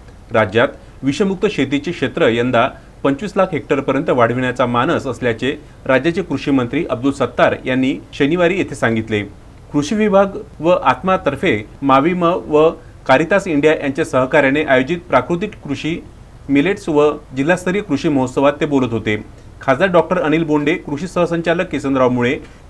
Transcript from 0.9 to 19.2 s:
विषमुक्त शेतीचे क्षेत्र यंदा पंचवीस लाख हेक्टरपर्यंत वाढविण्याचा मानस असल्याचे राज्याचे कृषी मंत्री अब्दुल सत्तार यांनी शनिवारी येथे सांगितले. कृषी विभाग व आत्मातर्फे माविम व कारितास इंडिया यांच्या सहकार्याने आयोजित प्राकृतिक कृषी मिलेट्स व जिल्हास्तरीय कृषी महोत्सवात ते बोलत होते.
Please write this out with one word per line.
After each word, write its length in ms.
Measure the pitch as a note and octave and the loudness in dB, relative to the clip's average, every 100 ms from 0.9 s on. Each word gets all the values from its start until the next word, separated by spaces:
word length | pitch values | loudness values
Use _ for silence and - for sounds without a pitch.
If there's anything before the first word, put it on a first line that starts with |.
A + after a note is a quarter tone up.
| - | -6
विषमुक्त 420 | C3 C#3 G3 F#3+ G#3 | -4 0 -2 0 -2
शेतीचे 400 | - B2+ C#3 F3+ | -2 -2 -2 -4
क्षेत्र 360 | E3+ B2+ E3+ C#3+ | -4 -6 0 2
यंदा 420 | A#2 B2 A#2+ C3+ - - - | 2 2 2 0 -2 -18 -4
पंचवीस 300 | C#3+ C#3 G3+ G3 | -2 -2 -4 0
लाख 100 | F#3 | 0
हेक्टरपर्यंत 580 | D3 - C#3 C#3 - E3 | -2 -2 -2 0 -2 0
वाढविण्याचा 560 | C#3 A#2 B2 B2+ A#2+ B2 | 2 2 2 -2 -2 0
मानस 420 | A#2+ E3+ D3 C3 | 0 0 -2 -4
असल्याचे 480 | A#2 B2 A2+ B2+ D3+ - - - | -4 -4 -2 -4 -6 -10 -12 0
राज्याचे 360 | C3 D3+ E3+ | 0 2 -2
कृषी 300 | F3 C3+ - | -4 -4 0
मंत्री 340 | C3+ A#2+ C#3+ F3 | 0 0 -2 -4
अब्दुल 220 | B2 C3+ | -2 -2
सत्तार 440 | C3+ A#2+ - D#3+ - C3 | -2 -4 2 2 0 -2
यांनी 300 | C3 C3 D3+ - | -2 0 -4 -8
शनिवारी 440 | - C#3+ F3 E3+ F#3+ | -2 0 2 2 0
येथे 180 | - - | -4 -2
सांगितले. 480 | B2 A2+ G#2+ G#2+ G2+ - - - - | -2 0 -2 -4 -4 -10 -20 -20 -6
कृषी 220 | D3 C#3+ G#3+ | -4 -2 0
विभाग 300 | G#3+ G3 G3 - - - | 2 4 2 -2 -14 -4
व 100 | D#3+ | 0
आत्मातर्फे 1000 | F3+ C3+ B2+ F#3 F#3 - C3 F#3 G#2+ G#2 - | 2 2 0 0 0 0 -2 -2 -2 -4 -6
माविम 420 | C#3 C3+ D#3 F3+ | 2 4 4 0
व 460 | E3+ F3+ - D3+ D#3+ E3+ - - - | 0 0 0 2 4 2 -10 -12 2
कारितास 400 | C3+ E3 G3+ G3 | 2 4 0 0
इंडिया 260 | D3 D3+ | 2 2
यांच्या 320 | D3+ C#3+ C#3 D#3+ | 2 -2 -4 -2
सहकार्याने 580 | C3 C3 D3+ C#3 C#3+ | 0 2 2 2 2
आयोजित 340 | D3+ C3 C3 E3+ - | 2 2 2 -4 0
प्राकृतिक 420 | C3 B2 F3 G#3 - | 0 0 -4 -6 -10
कृषी 400 | D3 C#3 D3+ E3+ - - - - - | -10 -8 -6 -8 -10 -20 -20 -18 0
मिलेट्स 400 | C#3 E3 G3 - | 2 2 -2 0
व 220 | D3 D3 D3 - C3 | 2 2 0 -8 -4
जिल्हास्तरीय 440 | C#3+ F3+ F#3 G3 | 0 0 0 -4
कृषी 280 | G3+ C#3+ E3 | -2 -2 0
महोत्सवात 440 | C#3 B2+ C#3+ C#3 C#3+ | 0 0 2 0 0
ते 40 | D#3 | 0
बोलत 260 | C#3 B2 | 0 0
होते. 500 | A2+ A2 G#2+ | -2 -2 -4